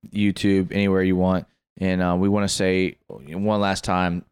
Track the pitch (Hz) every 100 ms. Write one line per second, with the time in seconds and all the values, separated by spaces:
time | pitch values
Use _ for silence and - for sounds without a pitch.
0 | - 104 104 95 101 98 92 98 101 95
1 | 95 92 92 92 - _ _ - 92 92
2 | 90 87 98 104 98 - 95 92 92 -
3 | _ 55 69 85 101 107 101 95 - 90
4 | 90 87 -